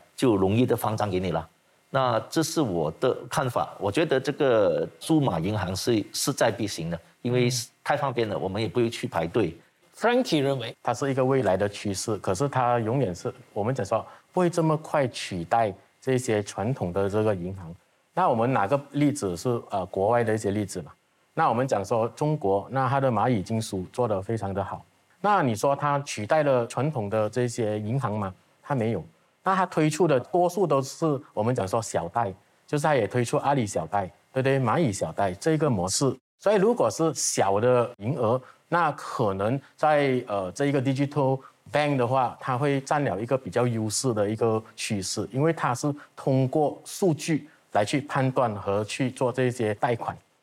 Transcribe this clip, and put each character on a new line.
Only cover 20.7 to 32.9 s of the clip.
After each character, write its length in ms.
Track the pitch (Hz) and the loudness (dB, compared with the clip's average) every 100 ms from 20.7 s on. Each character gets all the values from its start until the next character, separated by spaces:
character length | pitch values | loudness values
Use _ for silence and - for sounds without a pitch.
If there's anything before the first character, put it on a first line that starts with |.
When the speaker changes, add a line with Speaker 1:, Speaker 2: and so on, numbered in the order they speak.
| 92 | -6
Speaker 3:
嘛。 100 | 73 - _ _ _ | -12 -16 _ _ _
那 160 | - 156 | 0 2
我 60 | |
们 120 | 117 135 | 2 0
讲 160 | 104 | -2
说 240 | 98 117 117 | 0 0 0
中 280 | - 151 151 | -2 -2 0
国， 320 | 98 98 - | 0 0 0
那 160 | 131 127 | -2 0
它 140 | 139 | 2
的 100 | 135 | 2
蚂 200 | 107 120 | 2 2
蚁 120 | 113 | 0
金 160 | 87 113 | 0 -4
服 280 | 110 98 87 | -2 -6 -6
做 160 | - 120 | -2 0
得 140 | 98 | 0
非 160 | 95 113 | -2 -4
常 160 | 98 | -4
的 100 | 95 | -4
好。 220 | 92 - - _ _ _ | -4 -8 -14 _ _ _
那 200 | 202 202 | 2 4
你 140 | 135 110 | 2 2
说 180 | 143 | 0
它 240 | 143 147 143 | 0 0 0
取 260 | 139 - 107 | -2 -6 0
代 160 | 156 | 2
了 240 | 147 127 117 | 4 2 2
传 260 | - 147 | -2 -2
统 160 | 151 101 | -2 -2
的 220 | 110 107 | 0 0
这 180 | 123 123 | 0 -2
些 320 | 117 107 107 | -2 -2 -2
银 180 | 107 135 | -2 -2
行 200 | 120 107 | -2 -4
吗？ 160 | 98 95 _ _ | -4 -8 _ _
它 120 | - | -4
没 160 | 135 113 | -2 0
有。 120 | 156 160 _ _ _ | -2 -6 _ _ _
那 140 | 185 190 | -2 0
它 80 | |
推 240 | 185 - 156 | 0 2 0
出 180 | 151 170 | 2 4
的 140 | 131 | 2
多 260 | - 180 175 | 2 0 2
数 200 | 190 175 | 2 2
都 160 | 139 | 2
是 360 | 131 - 165 135 - | 0 -2 -2 -2 -4
我 100 | - | -2
们 120 | 110 | 0
讲 120 | 127 95 | 0 0
说 140 | 120 | -2
小 260 | 110 95 85 | -2 -4 -2
贷， 220 | 120 104 92 _ _ - | -2 -2 -6 _ _ -4
就 100 | 151 | -2
是 80 | |
它 100 | 156 | 2